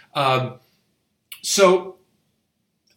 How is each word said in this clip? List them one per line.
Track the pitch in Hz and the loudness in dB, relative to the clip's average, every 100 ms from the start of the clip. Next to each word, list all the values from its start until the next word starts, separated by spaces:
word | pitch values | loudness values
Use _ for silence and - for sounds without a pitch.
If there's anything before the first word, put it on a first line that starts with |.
| _ 151 | _ -4
Um, | 135 123 123 - _ _ _ _ _ _ _ - | 0 -2 -4 -12 _ _ _ _ _ _ _ -14
so, | - - 190 185 - - _ _ _ _ _ _ _ _ _ | -6 2 4 4 -2 -18 _ _ _ _ _ _ _ _ _